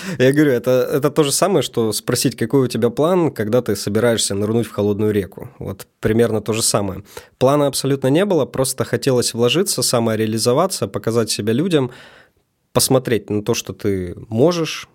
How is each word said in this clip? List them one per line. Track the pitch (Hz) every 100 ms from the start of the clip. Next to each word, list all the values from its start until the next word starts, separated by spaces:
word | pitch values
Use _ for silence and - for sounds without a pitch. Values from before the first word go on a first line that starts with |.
| 190 156
Я | 127
говорю, | 147 147
это, | 120 127 127 123
это | 139 143
то | 151
же | 143
самое, | - 180 165
что | - 120 110
спросить, | - - 123 127 -
какой | 120 139 123
у |
тебя | 117 117
план, | 120 160 185 156
когда | - 104 123
ты | 117 98
собираешься | 107 107 120 107 - 98
нырнуть | 104 117 110
в |
холодную | - 104 101 107
реку. | 104 92 - - -
Вот | 98 95 - _
примерно | 110 113 117 107
то | -
же | 110
самое. | - 117 98 90 - - - -
Плана | 127 147 143
абсолютно | - 135 139 131
не | 156 202
было, | 165 123
просто | - 131 -
хотелось | 120 117 139 123 113
вложиться, | 117 120 156 196 -
самореализоваться, | 117 120 113 107 107 110 120 135 185 - 104
показать | 101 113 117 113
себя | - 107
людям, | 117 185 156 127 - - - _ _ _ _ _
посмотреть | 117 - 131 127 107 -
на | 104
то, | 104 113
что | -
ты | 92 104 95 87 85 -
можешь, | 110 160 175 156 - -